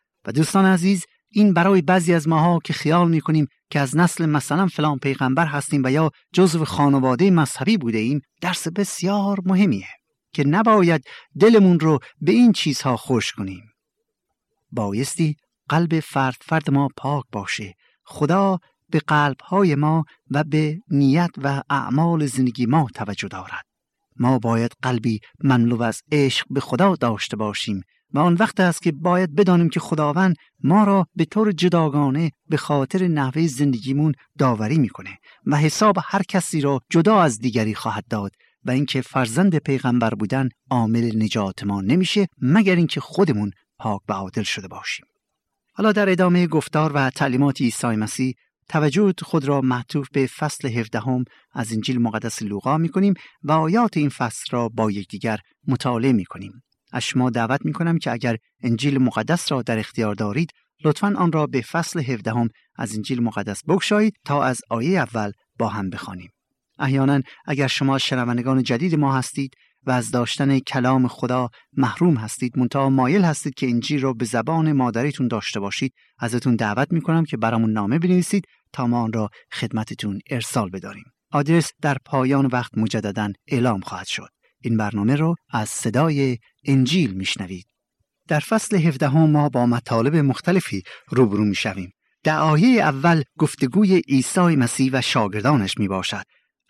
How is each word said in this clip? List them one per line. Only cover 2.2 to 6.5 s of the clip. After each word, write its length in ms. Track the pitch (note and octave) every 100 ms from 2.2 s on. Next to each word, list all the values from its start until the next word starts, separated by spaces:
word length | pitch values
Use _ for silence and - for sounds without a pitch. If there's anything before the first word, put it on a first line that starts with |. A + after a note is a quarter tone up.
| D3+
ماها 320 | D#3+ E3+ E3+
که 100 | -
خیال 360 | - D3 E3+ E3+
می‌کنیم 380 | D#3+ - D#3 C#3 _ -
که 100 | D3
از 180 | C3+ D3
نسل 280 | F3 - D#3+
مثلاً 420 | D3 - D3+ F#3
فلان 300 | - D3+ C3+
پیغمبر 480 | C#3+ C3+ C3 C3+ D#3+
هستیم 360 | C#3+ - D3 C3
و 60 |
یا 200 | D3 D#3 - _
جزو 320 | - F#3